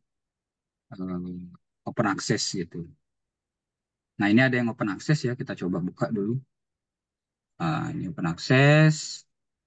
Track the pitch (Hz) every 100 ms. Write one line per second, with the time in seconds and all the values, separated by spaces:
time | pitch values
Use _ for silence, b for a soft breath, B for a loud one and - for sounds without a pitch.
0 | _ _ _ _ _ _ _ _ _ -
1 | 92 90 90 90 90 - _ _ - -
2 | 107 98 - 110 - 101 85 - 85 -
3 | _ _ _ _ _ _ _ _ _ _
4 | _ - 101 110 131 123 120 120 110 92
5 | - 151 123 120 - 98 92 92 87 85
6 | - 110 101 131 - _ _ _ _ _
7 | _ _ _ _ _ - 82 80 82 -
8 | 90 - - - - 131 139 151 156 156
9 | - - _ _ _ _